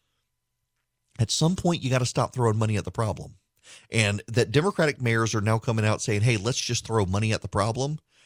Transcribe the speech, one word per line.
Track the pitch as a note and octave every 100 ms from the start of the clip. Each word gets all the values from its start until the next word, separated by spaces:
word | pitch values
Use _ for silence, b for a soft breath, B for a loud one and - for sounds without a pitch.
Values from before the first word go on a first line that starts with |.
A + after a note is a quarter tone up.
| _ _ _ _ _ _ _ _ _ _ _ -
At | A#2
some | - D#3+ F#3
point, | F3 E3+
you | C3
gotta | B2+ B2
stop | - A2+
throwing | - A#2 G#2+
money | A2 G#2+
at |
the | -
problem. | - A2 - - - _ _ B B B
And | A2+ G#2 G2+ -
that | A2+ A2+
Democratic | C3+ F3+ G3 D#3+ -
mayors | A#2+ A2+ A2
are | A2+
now | G2+ G#2+
coming | - A2 G#2+
out | G#2+
saying, | - G#2
"Hey, | A2+ A2
let's | G2+ B2+
just | - A#2+ -
throw | A2+ F#2+
money | G2 A2
at | G#2
the | -
problem." | G#2+ G#2 A#2 C3+ D3+ b b